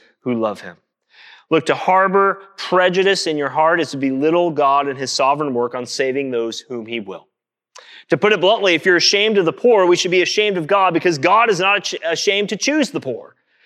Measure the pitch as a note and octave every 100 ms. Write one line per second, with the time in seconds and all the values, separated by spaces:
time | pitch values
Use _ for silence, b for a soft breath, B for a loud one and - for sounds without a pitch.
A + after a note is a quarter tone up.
0 | b b C3 A#2+ A2 G2 F#2+ E2+ _ _
1 | _ B B B B D#3+ - - - F#3
2 | F#3+ G3 G3 F#3 - - - F3+ F#3 F3+
3 | F#3+ F#3+ E3 D3+ C#3 C#3 D#3+ E3+ C#3 C#3
4 | C3+ C3 D#3 E3+ F3 D3 C#3 C#3 C#3+ C3
5 | C3 - C3+ D3 D3+ A#2+ A#2+ B2+ A#2+ -
6 | C3 C3 C#3 A#2 A#2 - - B2 A2 A#2
7 | G2 F2 _ _ _ _ _ - B B
8 | B D3+ G#3 G#3 F3+ A3+ G3 D#3+ F#3+ F3
9 | - G3+ G#3+ G3+ E3 - A#3+ G#3+ F3+ F3
10 | F#3 F3+ - - G#3+ F3+ D3+ G3+ F#3+ E3
11 | F#3 D3+ D#3+ G#3+ A#3 E3+ F#3+ G3+ - F#3
12 | E3 D#3+ - G3 G#3 G#3+ - D4+ C4 D#3
13 | C3 A2+ - _ _ B